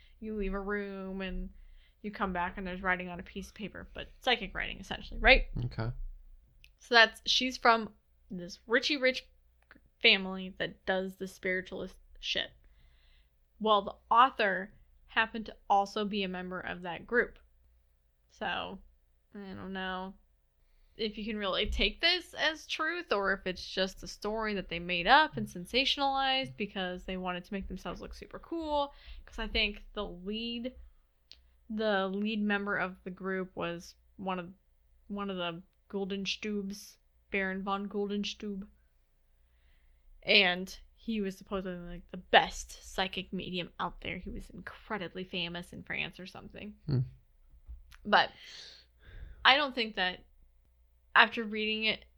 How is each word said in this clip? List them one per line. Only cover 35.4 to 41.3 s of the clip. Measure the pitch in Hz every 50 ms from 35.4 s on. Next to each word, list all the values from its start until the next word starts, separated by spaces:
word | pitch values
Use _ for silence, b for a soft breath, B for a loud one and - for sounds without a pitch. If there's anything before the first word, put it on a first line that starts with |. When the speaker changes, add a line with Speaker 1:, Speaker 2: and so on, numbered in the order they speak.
| 175 170 165 175 - _ _ _ _ -
Speaker 1:
Guldenstubes, | - 196 196 185 202 196 196 190 - - - 214 208 202 196 196 208 208 - - - _ _ _ _ _ _ -
Baron | - 196 190 190 185 196
von | 190 202 196 196 208 196
Guldenstube. | - 202 202 196 208 208 196 - - - 214 208 202 190 202 - - _ _ _ _ _ _ _ _ _ _ _ _ _ _ _ _ _ _ - - _ _ - - _ _ - - -
And | - - 208 208 196 180 180 185 190 - - - - - -
he | - - 233 226 214
was | 196 190